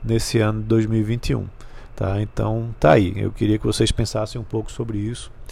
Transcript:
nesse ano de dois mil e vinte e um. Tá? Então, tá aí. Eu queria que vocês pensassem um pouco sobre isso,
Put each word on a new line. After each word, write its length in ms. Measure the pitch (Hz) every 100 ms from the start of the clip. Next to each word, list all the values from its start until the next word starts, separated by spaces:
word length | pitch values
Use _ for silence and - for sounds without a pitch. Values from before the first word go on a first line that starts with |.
nesse 380 | 113 113 - 117
ano 220 | 107 110
de 60 | 107
dois 180 | 113 110
mil 140 | 110
e 40 |
vinte 280 | 107 120 -
e 40 | 127
um. 120 | 95 - - - - -
Tá? 240 | 95 98
Então, 520 | 107 - 107 113 113 117
tá 140 | 151
aí. 200 | 143 92 98
Eu 140 | 98
queria 280 | 98 107 107
que 60 | 110
vocês 260 | 107 113
pensassem 480 | - 113 - 110 120
um 40 | 110
pouco 260 | 113 107
sobre 260 | - 117 104
isso, 300 | 104 120 - - -